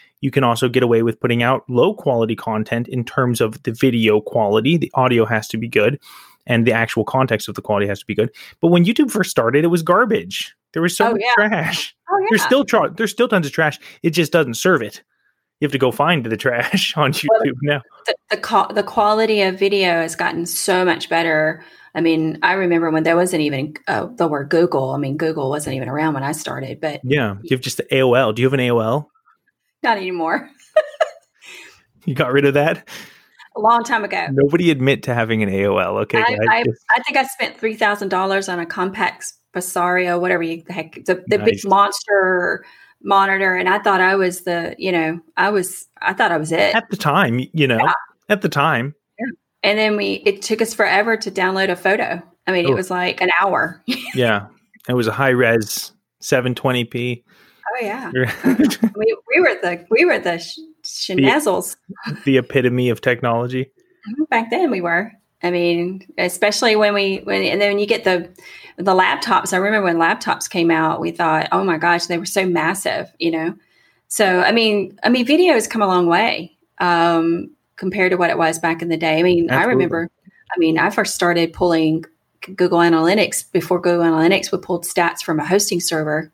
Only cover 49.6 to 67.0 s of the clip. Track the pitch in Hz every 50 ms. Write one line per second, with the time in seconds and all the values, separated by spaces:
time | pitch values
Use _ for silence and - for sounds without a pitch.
49.6 | - 196 208 214 220 214 208 208 202 196 190 196 - 208 196 - - - 220 214
50.6 | 226 220 - - 208 - 175 196 214 233 220 220 - 202 190 190 185 185 190 190
51.6 | 190 185 175 175 - 190 202 - - - - 180 - - _ _ _ 180 185 175
52.6 | 170 139 131 113 185 - 185 180 180 180 - - 185 175 165 170 190 196 175 131
53.6 | - 165 - - _ - 262 - - - - 127 123 117 107 101 101 - _ _
54.6 | _ _ _ _ - - 123 127 113 110 107 131 135 135 127 123 123 113 117 113
55.6 | 107 107 - - - - - _ _ _ _ _ - - 147 127 123 127 120 -
56.6 | - 135 127 123 120 - - 120 120 123 120 120 _ _ _ _ _ _ _ _
57.6 | - 202 226 254 233 196 214 269 247 175 - 127 127 113 - - - - - -
58.6 | 302 226 - - - 220 - 214 214 226 - - - - 285 330 359 277 214 -
59.6 | 202 175 175 175 - - 220 254 339 349 269 202 175 180 170 170 - - - -
60.6 | - - - _ - - - - - - 190 175 135 - 247 302 302 208 180 180
61.6 | 180 - - - _ - 190 - - - 147 - - 139 135 127 123 - - 139
62.6 | 123 123 123 127 123 123 117 - - 131 123 117 127 120 117 117 123 123 127 131
63.6 | - - _ _ _ _ _ _ - 208 226 285 311 - 254 233 226 226 - 381
64.6 | 370 285 220 185 175 170 170 175 208 226 - _ _ _ _ _ - 180 180 175
65.6 | 175 170 170 170 175 180 190 190 - - - - 175 175 - - - 208 208 -
66.6 | 247 233 214 214 214 208 202 202